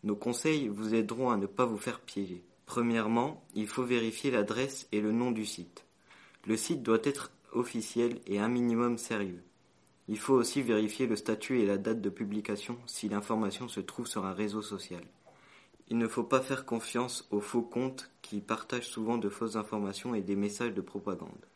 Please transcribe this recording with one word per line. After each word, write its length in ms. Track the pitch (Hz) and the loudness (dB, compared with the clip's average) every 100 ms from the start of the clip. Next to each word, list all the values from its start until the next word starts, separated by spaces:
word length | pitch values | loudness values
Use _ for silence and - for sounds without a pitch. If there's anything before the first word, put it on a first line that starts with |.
Nos 100 | 104 | -2
conseils 540 | 101 120 120 160 156 127 | -2 0 0 2 2 0
vous 260 | 101 110 | -2 2
aideront 360 | 113 104 117 127 | 2 2 0 2
à 80 | 113 | 2
ne 80 | 98 | 0
pas 180 | - | 2
vous 140 | 123 104 | 2 2
faire 200 | 123 113 | -4 -6
piéger. 460 | - - 95 90 - _ - | -8 -6 -4 -6 -14 _ -6
Premièrement, 760 | - 117 117 107 117 135 156 - | 0 2 4 4 4 2 -2 -10
il 120 | - 107 | -6 -4
faut 180 | - | -2
vérifier 460 | 127 123 113 110 139 | 2 2 2 0 0
l'adresse 560 | 123 101 113 135 - - | 2 2 0 -2 -4 -2
et 80 | 107 | 0
le 120 | 107 | 2
nom 180 | 113 123 | 2 2
du 160 | 113 104 | 0 -4
site. 400 | - 85 - - _ _ - - - - | -6 -12 -16 -20 _ _ -20 -20 -16 -2
Le 120 | 107 | 0
site 240 | - 160 | 2 -2
doit 180 | 117 113 | 4 4
être 300 | 139 139 - - - | 4 0 -6 -14 -4
officiel 680 | - 120 117 107 117 120 - - | -2 0 -2 -2 2 2 0 -2
et 120 | 101 | 0
un 100 | 110 | 2
minimum 500 | 123 120 117 120 117 | 2 2 4 2 0
sérieux. 440 | - 110 98 87 - _ _ _ _ _ - | -2 -2 -2 -6 -14 _ _ _ _ _ -6
Il 120 | 107 | -6
faut 160 | - | 4
aussi 260 | 131 120 143 | 6 6 0
vérifier 460 | 120 110 107 - 127 | 4 4 4 0 0
le 100 | 107 | 0
statut 440 | - 110 - 127 | 0 -2 0 2
et 60 | 101 | 4
la 120 | 101 | 4
date 240 | 101 113 | 2 0
de 80 | 101 | -2
publication 680 | 95 104 104 104 101 - 120 | -4 -4 -4 -4 -6 -4 -8
si 240 | - - 104 | -8 -6 -2
l'information 580 | 101 104 113 104 98 123 | -2 0 0 0 -2 -8
se 140 | - | -6
trouve 260 | 95 - 120 | -8 -8 -6
sur 200 | 110 95 | -4 -4
un 80 | |
réseau 260 | 92 107 107 | -2 -2 -2
social. 420 | 107 101 - 90 69 - - - - - - - - | -6 -8 -8 -12 -12 -20 -20 -20 -20 -20 -20 -20 -2
Il 80 | 117 | 0
ne 100 | 113 | 2
faut 160 | 127 | 0
pas 200 | 107 135 | 4 4
faire 240 | 131 135 - | 4 -4 -2
confiance 600 | 117 - 120 123 - - | -4 -2 -2 0 -4 -2
aux 100 | 104 | -2
faux 220 | 101 120 | 2 0
comptes 480 | 117 123 131 131 - _ | 0 -2 -2 -4 -16 _
qui 200 | - 104 | -8 -8
partagent 500 | 98 110 - 123 117 | -4 -4 -2 -4 -4
souvent 260 | - 110 120 | -4 0 0
de 140 | 101 | 0
fausses 260 | 101 113 110 | -2 -2 -2
informations 580 | 104 107 101 98 123 | -4 -2 -2 -4 -2
et 60 | 113 | -2
des 160 | 95 98 | 0 0
messages 380 | 101 104 120 | 0 0 -2
de 80 | 98 | -2
propagande. 640 | 92 101 101 85 - - - | -6 -6 -4 -6 -8 -14 -20